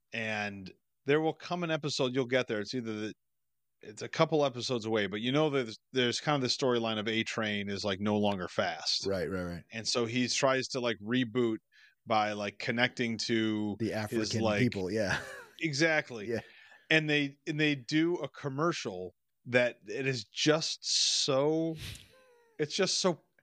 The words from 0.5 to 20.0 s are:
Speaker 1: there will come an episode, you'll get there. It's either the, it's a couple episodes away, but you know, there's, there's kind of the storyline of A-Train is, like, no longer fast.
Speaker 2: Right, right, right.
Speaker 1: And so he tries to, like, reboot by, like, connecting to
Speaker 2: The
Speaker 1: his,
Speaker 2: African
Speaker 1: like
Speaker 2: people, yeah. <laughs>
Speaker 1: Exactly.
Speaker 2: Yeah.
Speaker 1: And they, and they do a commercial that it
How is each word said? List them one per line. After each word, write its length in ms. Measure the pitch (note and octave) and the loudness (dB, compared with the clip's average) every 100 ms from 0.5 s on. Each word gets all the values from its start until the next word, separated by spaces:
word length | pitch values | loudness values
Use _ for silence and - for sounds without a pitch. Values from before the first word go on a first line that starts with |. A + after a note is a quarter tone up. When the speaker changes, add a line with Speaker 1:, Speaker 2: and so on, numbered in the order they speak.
| G2 F#2 - _ _ C3 | -8 -14 -18 _ _ 0
Speaker 1:
there 160 | D3+ | 2
will 120 | D#3+ | 2
come 300 | D3+ - F3+ | -4 -6 -4
an 80 | E3+ | -2
episode, 420 | D#3+ C#3+ - C3 B2+ | -2 -2 -2 0 0
you'll 100 | A#2+ | 0
get 220 | B2+ B2+ | 0 0
there. 120 | G#2+ | -2
It's 120 | G#2 | -4
either 200 | C3 A2+ | -6 -4
the, 200 | G#2+ G#2+ - _ _ _ _ _ _ | -6 -6 -8 _ _ _ _ _ _
it's 200 | - G#2+ | -18 -12
a 40 | A#2+ | -8
couple 380 | - D#3 D#3+ C#3 | 0 2 4 2
episodes 400 | B2 A2+ B2 A2 | 0 -2 -2 2
away, 220 | A2 G2+ | 2 2
but 140 | G#2 | 0
you 100 | A#2+ | 0
know, 180 | C#3+ D#3 | 2 2
there's, 280 | C#3 A2+ G#2 _ | 2 -2 -6 _
there's 280 | B2+ B2 A#2 | 0 2 0
kind 160 | - D3 | 0 0
of 60 | |
the 60 | B2 | 0
storyline 520 | - C3 A#2+ A2+ A2 | 0 2 2 2 0
of 80 | G#2+ | 0
A-Train 600 | A2 A2+ - G#2+ G#2 G2+ | 0 0 -2 -2 -2 -2
is, 140 | G2 | -4
like, 160 | G#2 F#2+ | -2 0
no 180 | G#2 G#2 | 2 2
longer 300 | G#2 G2 F2 | 2 0 -2
fast. 580 | - F#2+ D#2+ - - G2 | -2 -2 -2 -4 -2 -2
Speaker 2:
Right, 220 | F#2+ D#2 | -2 -2
right, 140 | F#2 | -4
right. 200 | F2 E2+ - | -4 -8 -10
Speaker 1:
And 140 | A2+ G#2+ | -8 -2
so 180 | B2+ A2+ | 0 0
he 220 | B2+ A#2+ | 0 0
tries 400 | - C3 C3 B2 | 2 2 2 -2
to, 100 | C3 | -4
like, 180 | A#2+ G#2 | -2 -4
reboot 580 | G2+ B2+ A#2+ B2 A#2 A2 - - - _ - | -2 0 0 0 0 0 -8 -20 -20 _ 0
by, 260 | A2 G#2+ | 2 2
like, 240 | G#2 G2+ - | -2 -4 -4
connecting 580 | - A#2+ B2 - A#2 G#2+ | -2 2 2 2 -2 -2
to 560 | - A#2 A2 G#2+ G#2+ G2 | 0 2 2 0 -2 -2
Speaker 2:
The 60 | A2 | -2
Speaker 1:
his, 80 | |
Speaker 2:
African 480 | G#2 G#2+ A#2 G#2 A2 | -2 -2 -2 -2 0
Speaker 1:
like 180 | A2 G#2 | 2 4
Speaker 2:
people, 320 | A#2+ G2+ F#2 | 2 2 -2
yeah. 260 | G#2+ F#2+ - - - | 0 0 -2 -4 -14
<laughs> 220 | - - | -16 -8
Speaker 1:
Exactly. 640 | E3 C3+ E3 D#3 - A#2 G#2 | -6 2 2 2 -2 -8 -4
Speaker 2:
Yeah. 100 | A2 - - - - _ | -4 -6 -16 -20 -20 _
Speaker 1:
And 180 | D#3+ D3+ | 4 4
they, 280 | D3 C#3 C#3 - | 2 2 -2 -6
and 120 | D3+ | 0
they 160 | D3+ C#3+ | 2 2
do 400 | A#2+ D#3 E3+ F3 | 0 2 2 0
a 120 | C#3+ | -4
commercial 840 | - C#3+ C3+ E3+ D3 A#2+ F#2 F2+ - _ _ B2+ | -6 -6 0 0 0 -4 -6 -8 -12 _ _ 2
that 320 | B2 A#2+ - - | 4 4 0 -6
it 200 | A2+ | -4